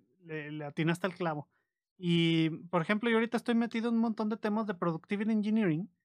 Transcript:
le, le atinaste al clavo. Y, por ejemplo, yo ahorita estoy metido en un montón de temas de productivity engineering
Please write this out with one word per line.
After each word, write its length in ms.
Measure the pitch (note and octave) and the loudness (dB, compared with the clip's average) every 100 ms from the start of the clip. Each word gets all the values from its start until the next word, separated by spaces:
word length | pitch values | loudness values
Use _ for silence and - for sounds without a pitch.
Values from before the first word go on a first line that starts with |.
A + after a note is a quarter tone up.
| _ _ | _ _
le, 280 | E3+ D#3 D3 | -12 -12 -8
le 140 | D3+ D3 | -8 -8
atinaste 420 | D3 D#3+ E3+ G3 | 0 0 2 -2
al 80 | - | -2
clavo. 340 | F3 D3+ - _ _ _ _ _ | -4 -4 -8 _ _ _ _ _
Y, 520 | F3+ E3+ E3 E3 D#3+ E3 F3 | 2 4 4 4 2 -2 -2
por 120 | F3+ | -2
ejemplo, 280 | D#3+ G#3+ A#3 | 2 0 2
yo 80 | A3+ | 2
ahorita 200 | A#3 A3+ | 2 -2
estoy 180 | - A#3 | 0 0
metido 340 | A#3 A#3 A#3 | 0 -2 0
en 60 | A#3 | 2
un 60 | |
montón 280 | A#3 G#3+ G#3+ | 0 0 -4
de 80 | A3 | -2
temas 300 | G#3+ G#3+ G#3+ | -2 -2 -2
de 80 | F#3 | -2
productivity 560 | E3+ D#3+ - G3+ G#3+ | -2 -2 -4 -2 0
engineering 580 | A3 G#3 A3 G3+ D#3 G#3+ _ | 0 2 2 2 0 -4 _